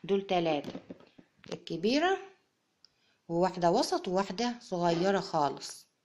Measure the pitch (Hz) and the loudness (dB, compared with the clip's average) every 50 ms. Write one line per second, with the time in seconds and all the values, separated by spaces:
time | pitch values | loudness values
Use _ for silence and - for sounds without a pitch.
0 | - 160 196 196 196 - 185 175 165 160 151 143 143 - - - - - - - | -2 0 -2 -2 0 0 0 2 2 2 0 0 -2 -6 -12 -14 -14 -14 -20 -20
1 | - - _ - _ _ _ _ - - - - - - 170 165 165 220 254 294 | -20 -20 _ -20 _ _ _ _ -14 -14 -14 -12 -8 -8 -6 -2 0 2 2 4
2 | 330 370 392 381 - - - _ _ _ _ _ _ _ _ _ - _ _ _ | 2 2 0 0 -4 -16 -20 _ _ _ _ _ _ _ _ _ -20 _ _ _
3 | _ _ _ _ _ - 170 170 180 180 180 180 175 170 175 240 320 - 381 359 | _ _ _ _ _ -4 0 2 2 2 2 2 2 4 4 4 2 2 0 -2
4 | - 190 180 185 196 - 185 196 233 240 233 233 - - 185 175 175 170 170 165 | -2 0 0 0 0 0 -2 -2 -2 -2 -2 -6 -8 -6 -2 0 2 2 2 4
5 | 180 196 196 190 180 - - 160 147 139 147 - - - - - - _ _ _ | 2 2 2 0 -2 0 0 2 2 2 0 -4 -12 -14 -14 -16 -20 _ _ _